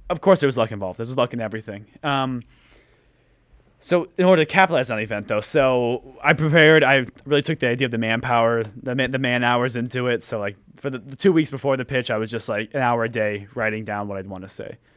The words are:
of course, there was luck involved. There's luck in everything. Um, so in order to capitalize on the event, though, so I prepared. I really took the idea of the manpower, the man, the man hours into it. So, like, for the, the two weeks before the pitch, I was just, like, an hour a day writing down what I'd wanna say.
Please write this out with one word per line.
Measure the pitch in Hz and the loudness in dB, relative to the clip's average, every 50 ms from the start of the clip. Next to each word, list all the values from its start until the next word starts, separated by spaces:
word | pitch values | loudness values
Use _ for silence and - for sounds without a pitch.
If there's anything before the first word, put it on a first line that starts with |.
| - - | -8 -8
of | 180 160 | -6 0
course, | - 196 185 - | 4 4 4 4
there | 147 135 | 4 0
was | 120 127 | 2 0
luck | 113 107 | -2 -2
involved. | 110 101 98 92 87 - | -2 -8 -8 -8 -8 -8
There's | 113 120 131 | -8 -6 -2
luck | 131 123 123 - | -2 -2 -2 -2
in | 120 | -8
everything. | 113 107 113 110 107 113 98 104 110 _ _ - | -8 -6 -8 -10 -10 -10 -14 -14 -16 _ _ -8
Um, | - 147 139 135 135 131 127 120 117 _ _ _ _ _ _ - _ _ _ _ _ _ _ _ _ _ _ _ _ _ _ _ _ _ _ _ | -6 -4 -2 -2 -2 -4 -6 -10 -12 _ _ _ _ _ _ -20 _ _ _ _ _ _ _ _ _ _ _ _ _ _ _ _ _ _ _ _
so | - - 175 175 156 - - - | -4 0 0 0 0 -2 -2 2
in | 180 | 4
order | 185 190 160 156 | 4 6 4 4
to | |
capitalize | - - 196 185 175 175 131 127 - | 2 4 4 4 4 4 0 0 0
on | 113 107 | -2 -4
the | |
event, | 110 104 107 104 101 - | -4 -4 -4 -6 -4 -2
though, | 110 107 | -2 -2
so | 107 - - 151 135 131 127 123 120 117 127 117 - - - - | -2 0 2 2 4 4 2 2 0 0 -2 -4 -8 -14 -14 -2
I | - 147 156 | 0 0 2
prepared. | 151 160 156 156 170 151 156 160 156 143 | 2 2 2 6 6 8 8 8 8 6
I | 131 139 135 123 - - - - | 6 4 2 2 -2 -10 -12 -4
really | 135 147 143 | 0 0 0
took | 139 - 160 - | 0 -2 -4 -2
the | 135 120 | 0 -2
idea | 120 123 135 | 0 0 -2
of | 120 | -2
the | 120 113 | -2 -2
manpower, | 113 110 113 123 123 127 120 117 117 117 117 117 110 | -2 0 -2 -2 0 0 2 4 4 2 2 0 -2
the | 107 101 117 - 131 123 | -6 -10 -10 -8 -6 -2
man, | 135 131 127 | -2 -2 -2
the | 135 131 | -2 -2
man | 135 123 123 123 | -2 0 0 0
hours | 123 120 120 120 123 131 113 | 2 2 2 2 0 -2 -2
into | 120 117 120 - 127 123 123 | -4 -6 -4 -4 -2 -2 0
it. | 120 - | -2 -2
So, | - - 120 107 | -4 -6 -6 -6
like, | 101 101 101 _ _ - - | -6 -8 -8 _ _ -20 -20
for | - - 139 | -10 -10 -8
the, | 131 123 | -8 -8
the | 98 139 135 | -12 -14 -8
two | - - 196 | 0 2 4
weeks | 165 160 151 - | 4 4 2 0
before | 143 127 - 139 131 131 | -4 -4 -2 -2 -2 -2
the | 120 | -2
pitch, | - 139 127 120 - | -4 -4 -4 -2 -2
I | 117 107 | -2 -4
was | 110 107 | -4 -4
just, | 117 110 - - | -6 -8 -6 -4
like, | 107 104 110 - - | -4 -4 -6 -6 -4
an | 139 | -2
hour | 127 120 120 117 113 | 0 0 0 0 -2
a | 113 | -2
day | 117 113 107 104 104 101 101 104 - | -2 -2 -2 -2 -2 -6 -10 -10 -6
writing | 127 110 110 107 110 110 | -4 -4 -4 -4 -4 -6
down | 107 104 104 101 | -6 -6 -6 -6
what | 101 101 98 | -8 -8 -10
I'd | 95 | -10
wanna | 98 95 92 92 92 | -10 -12 -14 -14 -16
say. | - - - - - _ _ _ _ | -14 -14 -14 -14 -14 _ _ _ _